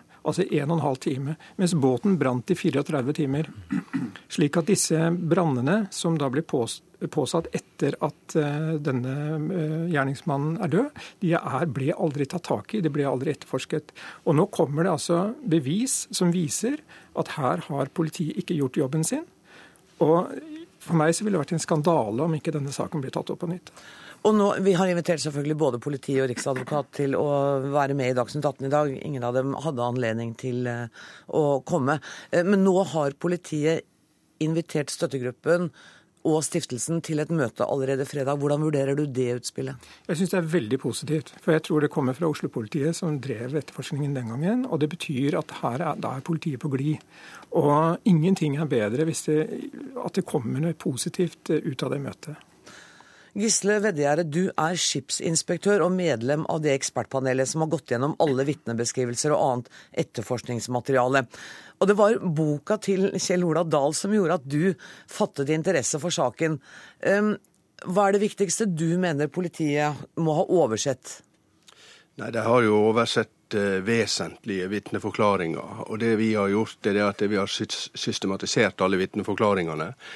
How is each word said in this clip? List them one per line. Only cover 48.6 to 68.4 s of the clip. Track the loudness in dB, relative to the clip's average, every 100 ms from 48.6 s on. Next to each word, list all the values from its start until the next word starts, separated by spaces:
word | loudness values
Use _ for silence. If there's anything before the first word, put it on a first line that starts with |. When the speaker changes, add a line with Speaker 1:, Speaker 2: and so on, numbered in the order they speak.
| 0
Speaker 1:
bedre | 0 2 0 0
hvis | -2 0
det, | 0 0 -4 -10 -12 -12 -8
at | -6 -4
det | -2
kommer | -2 -2 -2
noe | -2 -2
positivt, | -4 -4 -4 -2 -2 -4 -2
eh, | -2
ut | -2 -4 -4
av |
det | -4
møtet. | -6 -10 -14 -16 -18 _ -20 -20 -20 -20 -20 -20 -12 -2
Speaker 2:
Gisle | 0 0 2 2
Vedgjerde, | 2 2 2 2 0
du | 0 0
er | 0 -2 0
skipsinspektør | -2 -2 -4 -4 -2 -2 -2 0 2 4
og | 4
medlem | 2 0 0 0 0 0
av | 0
det | 2
ekspertpanelet | 2 0 -4 -4 -2 0 2 0
som | 0
har | 0
gått | -2 -2
gjennom | -2 0 2
alle | 2 2 0
vitnebeskrivelser | -2 -4 -2 -2 -2 -2 -2 0
og | 2
annet | 2 0 -4 -16 -8 -4
etterforskningsmateriale. | -4 -4 -6 -6 -4 -6 -4 -4 2 2 4 2 0 -6 -18 -18 -10 0
Og | 2
det | 6
var | 6 4
boka | 0 0 0 0 -2 -2
til | 0 0 0
Kjell | 0 -2 0 2
Ola | 2 2
Dahl | 2 2
som | 0 0
gjorde | 2 2 0
at | -2
du | 0 0 0 -6 -20 -8
fattet | -2 -2 0 -2
interesse | 0 0 0 0 -2
for | -2
saken. | 0 0 0 -2 -2 -8 -20 -20 -4 2
Ehm, | 2 2 -2 _ _ _ -14 -4
hva | 2 4
er | 4
det |
viktigste | 2 0